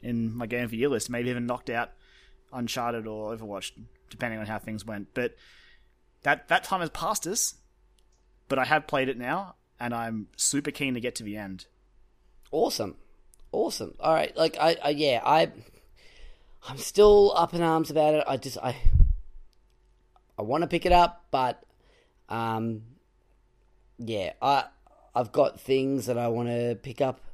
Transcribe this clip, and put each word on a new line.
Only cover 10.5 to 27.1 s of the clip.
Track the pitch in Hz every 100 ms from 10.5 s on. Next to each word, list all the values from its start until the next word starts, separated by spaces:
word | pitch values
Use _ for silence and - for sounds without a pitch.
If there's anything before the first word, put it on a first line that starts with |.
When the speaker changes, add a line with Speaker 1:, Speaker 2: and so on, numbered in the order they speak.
| 139 143
Speaker 1:
keen | 135 139 123
to |
get | 120 -
to |
the | 107 104
end. | 101 95 - _ _ _ _ _ _ - -
Speaker 2:
Awesome. | 151 - - 104 - - - - _ -
Awesome. | - 339 - 90 -
All | -
right. | 160 151 -
Like, | 160 -
I, | 156 165
I, | 147
yeah, | 151 147 120
I, | - 151 - - - - - - - - - - - - -
I'm | 135
still | 131 - 208 208 202 -
up | 170 175
in |
arms | 165 160 156
about | 151 151
it. | 151 -
I | 135
just, | 135 -
I, | 127 123 - - - - - - - _ _ _ _ _ _ _ _ -
I |
wanna | 107 139 170
pick | 175 -
it |
up, | 175 175 - _
but, | 135 127 - - _ _ _ _ _ _
um, | 110 117 110 113 110 113 123 _ _ _ _ _ _ _ _ _ _
yeah, | 117 110 90 -
I, | 127 139 - _ _ _ _
I've | - 123
got | - 139 -
things | - 135 135 139 113
that | 120
I | 117
wanna | 117 120 120 120 110
pick | - 113
up | 135